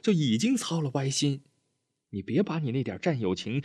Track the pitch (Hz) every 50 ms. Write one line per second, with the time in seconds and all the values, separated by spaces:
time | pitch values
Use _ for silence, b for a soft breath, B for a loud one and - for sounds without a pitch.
0 | - 226 196 160 151 120 110 113 202 247 277 - - - 165 165 151 131 - 143
1 | 135 135 135 - 143 143 139 139 - _ _ _ _ _ _ _ _ _ _ _
2 | _ _ 104 98 95 - 113 170 208 - 156 165 147 117 117 135 120 117 92 -
3 | - 180 151 120 107 92 95 - - 107 120 143